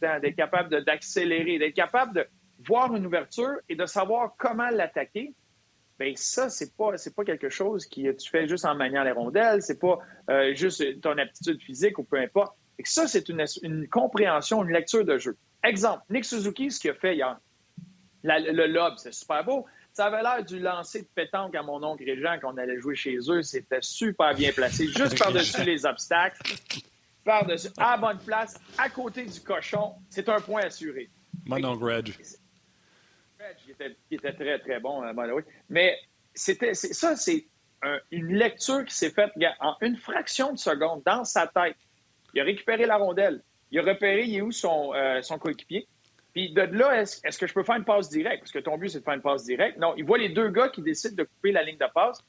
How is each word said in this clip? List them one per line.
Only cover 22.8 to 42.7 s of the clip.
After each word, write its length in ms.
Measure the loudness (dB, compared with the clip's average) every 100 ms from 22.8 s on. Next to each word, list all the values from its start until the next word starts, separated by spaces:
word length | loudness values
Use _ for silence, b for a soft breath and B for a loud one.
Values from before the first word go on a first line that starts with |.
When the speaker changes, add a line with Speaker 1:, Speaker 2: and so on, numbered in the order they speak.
Speaker 1:
jouer 140 | -4
chez 240 | -4 -4 -4 0
eux. 140 | 0
C'était 400 | 0 -6 -4 -4
super 520 | -4 -2 -2 2 2
bien 160 | 4 2
placé, 360 | 2 0 0 -2
juste 320 | 2 2 4
Speaker 2:
<laughs> 40 |
Speaker 1:
par-dessus 400 | 4 4 0 0
les 220 | 0 0
obstacles. 560 | 0 -2 0 2 2 -2 -8 -8 -10 -12 -12 _ _ _
Par-dessus, 460 | 2 2 2 -2 -6 0
à 140 | 2
la 60 | 4
bonne 180 | 2 -2
place, 420 | -2 -2 -4 -10 -12 -2
à 100 | -2
côté 380 | -2 -8 -8 -12
du 140 | -12
cochon. 520 | -4 -4 -2 -2 -4 -6 -12
C'est 180 | -6 0
un 100 | 0
point 220 | 0 -2
assuré. 480 | -2 -4 -10 -10 -12 _ _ -14
Speaker 2:
Mon 180 | -6 -4
oncle 220 | -2 -2
Reg. 220 | -2 -2 -4
Speaker 1:
Reg, 1500 | -12 -20 -20 _ _ _ _ _ _ _ _ _ _ -18 -18 -20
il 60 |
était, 240 | -12 -12 -12 _
il 40 |
était 180 | -6 -6
très, 260 | -4 -2 -2
très 200 | -2 -4
bon, 240 | -4 -6
euh, 80 | -6
by 160 | -6 -4
the 60 |
way. 100 | -4 -6 B -2
Mais 300 | 2 4 2 -6 _ _
c'était, 380 | -6 -2 0 0
c'est, 220 | -2 -4
ça, 200 | 0 0
c'est 300 | 2 0 0 -2 _ _ _
un, 160 | -4 -4 -6
une 240 | -8 0
lecture 520 | 4 2 2 -2 -2 -2
qui 80 |
s'est 160 | -2 0
faite, 220 | 2 2 2
gars, 180 | 0 2
en 140 | -2 0
une 160 | -2 -2
fraction 560 | -4 -4 -2 -2 -2
de 40 | -2
seconde, 440 | -2 0 0 0
dans 200 | 2 2
sa 220 | 2 0 2
tête. 300 | 2 0 -2 _ _ _ _ _
Il 80 | 0
a 40 |
récupéré 420 | 0 0 -2